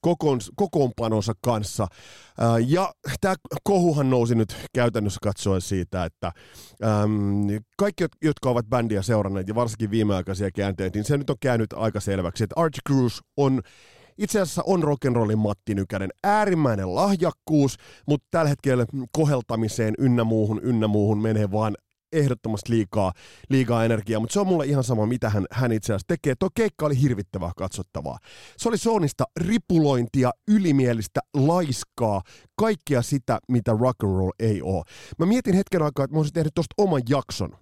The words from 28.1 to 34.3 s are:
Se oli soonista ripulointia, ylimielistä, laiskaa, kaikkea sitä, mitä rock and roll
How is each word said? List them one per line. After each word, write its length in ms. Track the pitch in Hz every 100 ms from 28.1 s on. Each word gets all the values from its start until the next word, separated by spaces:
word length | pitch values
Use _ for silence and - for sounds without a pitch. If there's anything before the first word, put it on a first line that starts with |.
| 62 - - - -
Se 120 | 233
oli 80 | 226
soonista 460 | 226 220 151 - - -
ripulointia, 920 | 170 - - 170 147 127 120 135 123 - -
ylimielistä, 720 | 214 180 139 123 117 107 - -
laiskaa, 880 | 143 139 175 170 120 - - 113 98 - - _ -
kaikkea 460 | 220 214 - 131
sitä, 380 | 117 139 - 117 -
mitä 220 | 123 110
rock 320 | 110 123 -
and 140 | 104 92
roll 140 | 95